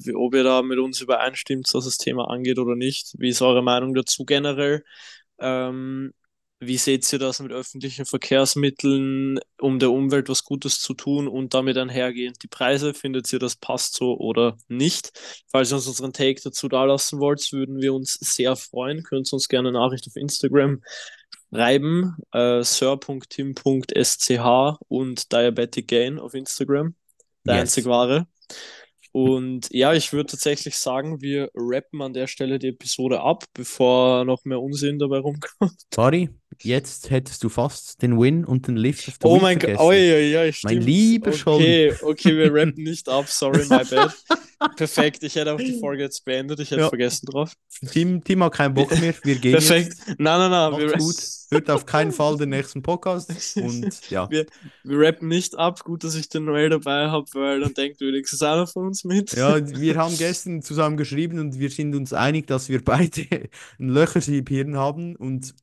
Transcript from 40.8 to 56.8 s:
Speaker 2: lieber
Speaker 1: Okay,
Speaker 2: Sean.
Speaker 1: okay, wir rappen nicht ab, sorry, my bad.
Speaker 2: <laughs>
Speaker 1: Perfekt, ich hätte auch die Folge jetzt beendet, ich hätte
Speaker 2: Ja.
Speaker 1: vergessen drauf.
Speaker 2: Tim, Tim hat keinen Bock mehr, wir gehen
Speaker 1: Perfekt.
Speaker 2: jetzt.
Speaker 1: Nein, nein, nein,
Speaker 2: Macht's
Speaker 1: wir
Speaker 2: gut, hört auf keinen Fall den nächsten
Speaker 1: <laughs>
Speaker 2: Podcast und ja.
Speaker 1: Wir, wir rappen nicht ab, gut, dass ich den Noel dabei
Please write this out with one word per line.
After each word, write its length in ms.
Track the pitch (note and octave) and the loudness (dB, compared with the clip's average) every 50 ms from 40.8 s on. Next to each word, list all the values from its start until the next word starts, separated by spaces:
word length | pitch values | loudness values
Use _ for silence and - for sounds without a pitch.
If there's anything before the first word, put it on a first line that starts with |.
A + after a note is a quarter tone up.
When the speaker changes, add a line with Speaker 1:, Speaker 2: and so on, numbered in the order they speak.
Speaker 2:
lieber 520 | A#2 B2+ D#3+ G3 A3 A3+ A#3 A3+ A3 G#3 | 4 4 4 6 6 6 4 4 2 0
Speaker 1:
Okay, 0 | |
Speaker 2:
Sean. 680 | D3+ D3 - D#3 D3+ D3+ D#3+ E3 E3+ E3 D#3 C#3+ A#2 - | -2 0 2 4 6 6 6 6 6 6 6 4 2 0
Speaker 1:
okay, 360 | - D3+ D#3 - - F3 D#3 | -2 -2 -2 2 4 4 6
wir 160 | D#3 D#3 D3+ D3 | 6 6 6 6
rappen 280 | D3+ D#3+ D#3+ C#3+ D#3 D#3 | 4 4 2 0 -4 -6
nicht 240 | D#3 E3+ - - C3 | -8 -8 -8 -6 -2
ab, 200 | B2+ C#3 C#3 - | -2 -2 -2 -2
sorry, 360 | - - D3 C3+ C3+ - C#3+ | -2 -2 0 2 2 2 4
my 180 | C#3+ B3+ - - | 4 4 4 4
bad. 280 | - - - G#4 - - - _ - | 2 2 2 2 2 0 -4 _ -2
Speaker 2:
<laughs> 480 | D#4+ E4+ - - _ - C#4+ D4 - | -2 -2 -2 -8 _ -4 -4 -4 -2
Speaker 1:
Perfekt, 460 | - D#3+ D3 - E3 D3+ D3+ D3 - D#3 | -2 -4 0 2 2 2 2 0 -4 -8
ich 100 | C#3 - | -6 -4
hätte 180 | D#3+ D3 D3+ D3+ | -2 -2 -2 -2
auch 80 | F3+ | -2
die 100 | C4 C4 | -4 -4
Folge 320 | B3 A#3 A3 C#3+ C#3+ C#3 C#3 | -6 -4 -6 -4 -4 -4 -6
jetzt 200 | C#3 - - - | -6 -8 -8 -6
beendet, 360 | C3 C3 C3 C3+ C#3 D3+ C#3+ | -4 -4 -2 -4 -4 -6 -8
ich 100 | C#3+ - | -6 -2
hätte 120 | C#3+ D3 | 0 2
Speaker 2:
Ja. 40 | D#3 | 2
Speaker 1:
vergessen 400 | D#3+ - A#2+ B2 A#2+ - - - | 2 2 0 0 0 -2 -4 -8
drauf. 260 | C#3 C3 C#3+ D3+ D#3+ - _ _ _ - - C3+ B2+ | -6 -4 -2 -4 -4 -6 _ _ _ -16 -14 -10 -2
Speaker 2:
Tim, 320 | - E3 E3+ F3+ F3+ E3+ - | 0 2 2 2 0 0 0
Tim 180 | - F#3+ F#3 F3 | 0 2 2 2
hat 100 | E3 - | 2 2
keinen 200 | - C#3+ C#3 C3+ | 2 0 2 4
Bock 220 | C3+ C#3 C#3 E3 | 2 2 4 2
mehr, 180 | E3 E3+ E3 D#3+ - - | 2 2 0 0 0 0
wir 120 | C#3+ C3+ B2 | 0 0 2
gehen 220 | B2 B2 D3 D#3+ | 4 6 6 6
Speaker 1:
Perfekt. 360 | D3+ D#3+ E3+ E3+ E3+ E3+ - | 6 6 6 4 4 0 -6
Speaker 2:
jetzt. 80 | - - - - - | -12 -12 -10 -4 0
Speaker 1:
Nein, 200 | D3 D#3 E3 F3+ | 2 4 4 4
nein, 120 | F#3 F#3 | 4 4
nein, 200 | F3+ F3 D#3+ D#3 | 4 4 4 2
Speaker 2:
Macht's 220 | C#3+ D3+ D3+ D3+ | 2 0 0 0
Speaker 1:
wir 20 | D3+ | 0
Speaker 2:
gut, 360 | - D#3 E3 E3 - - - - - - - | 0 0 -2 -4 -6 -8 -12 -12 -14 -4 -2
hört 200 | C#3+ D#3 D3+ - | -2 0 2 2
auf 160 | D3 C3+ C#3 | 0 0 0
keinen 260 | - - D3+ D#3 D#3+ | 0 0 2 2 0
Fall 240 | - - D3 D3+ D3+ | 0 0 0 0 0
den 140 | D3 D3 C#3 | 0 -2 -2
nächsten 320 | C3+ C3+ C3+ - - C#3 | -2 -4 -4 -6 -10 -6
Speaker 1:
<laughs> 0 | |
Speaker 2:
Podcast 720 | C3 E3 F3 E3+ - F#3 F3+ F3 E3 - E3+ E3+ - - - | -4 -4 -4 -2 -2 -4 -4 -4 -6 -8 -10 -10 -10 -6 -6
und 480 | G#3 - - - A#3+ A3 G3 - - - - | -4 -4 -4 -4 -4 -6 -6 -8 -8 -10 -6
ja. 200 | - F#2 F2+ G#2 | -4 -4 -4 -2
Speaker 1:
Wir, 160 | D3+ D#3 D#3 D#3 - _ - D3 - _ | -2 -2 -4 -4 -8 _ -20 -20 -20 _
wir 160 | - C3 C#3+ D3 | -8 -2 2 4
rappen 280 | D3+ D#3+ D#3+ - E3+ D#3+ | 4 4 4 0 -2 -2
nicht 280 | E3 F3+ F3+ - - | -2 -2 -2 -2 -2
ab, 280 | - E3 F3 F3 - - | -2 0 0 -2 -4 -8
gut, 200 | E3 E3+ E3 - | -10 -10 -8 -6
dass 100 | D#3+ D#3 | -6 -6
ich 140 | D#3+ D#3 - | -6 -6 -6
den 160 | - D#3 D#3 | -6 -4 -2
Noel 240 | D3+ D3 D3 D3+ D#3 | -2 0 2 2 2
dabei 400 | D#3+ D3+ | 2 0